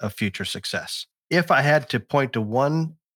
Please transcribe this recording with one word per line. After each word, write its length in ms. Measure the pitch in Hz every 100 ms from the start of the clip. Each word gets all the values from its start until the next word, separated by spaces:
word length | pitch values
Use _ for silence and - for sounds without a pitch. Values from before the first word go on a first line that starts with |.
of 140 | 107
future 300 | - 104 -
success. 640 | 95 98 - 95 - - - _ -
If 220 | 170 170
I 100 | 139
had 280 | 143 151 135
to 100 | 120
point 320 | - 143 135
to 80 | 120
one 560 | 107 117 143 160 160 160 _